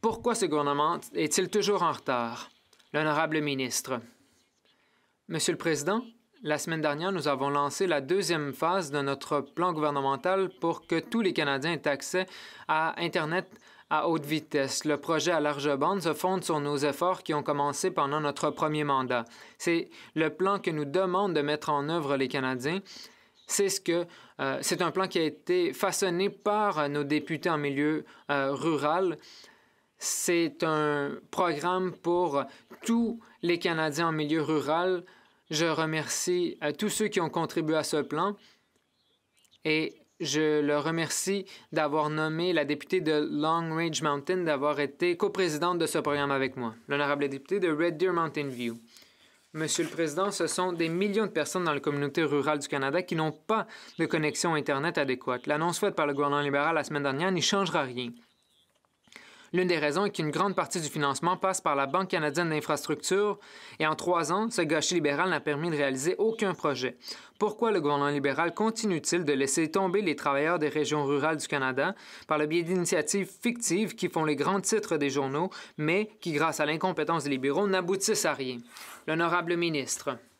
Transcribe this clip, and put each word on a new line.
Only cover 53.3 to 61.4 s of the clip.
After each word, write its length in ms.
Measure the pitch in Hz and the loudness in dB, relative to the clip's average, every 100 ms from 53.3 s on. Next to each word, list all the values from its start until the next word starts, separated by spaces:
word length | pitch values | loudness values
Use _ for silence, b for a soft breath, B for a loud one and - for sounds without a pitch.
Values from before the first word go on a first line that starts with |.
pas 340 | 151 _ 220 190 B B - | -4 _ -2 -2 B B -4
de 80 | 160 | 0
connexion 480 | 165 151 147 185 | 2 0 0 0
Internet 440 | 156 135 139 156 - | 0 2 0 0 0
adéquate. 480 | 139 127 - 123 135 | 0 -2 -2 -4 0
L'annonce 320 | 147 165 165 | 0 0 0
faite 160 | 208 | 0
par 120 | 185 147 | 2 0
le 80 | |
gouvernement 280 | 139 143 143 | 2 0 2
libéral 320 | 143 139 147 | 2 2 2
la 100 | 160 | 0
semaine 200 | 139 147 | 0 -2
dernière 280 | 143 135 180 | 0 0 0
n'y 80 | 185 | 2
changera 420 | - 202 190 160 | 2 2 2 0
rien. 280 | 135 123 120 120 _ _ _ _ _ _ _ _ _ B B B B | -2 -4 -8 -8 _ _ _ _ _ _ _ _ _ B B B B
L'une 140 | 170 185 | -2 2
des 100 | 170 | 2
raisons 260 | 147 147 | 2 2
est 60 | 202 | 0
qu'une 200 | 202 156 | 0 -4
grande 240 | 151 196 | 0 0
partie 240 | 190 160 185 | 0 -2 -4
du 100 | 151 | -4
financement 500 | 160 143 131 170 | -2 0 0 0
passe 240 | 180 | 0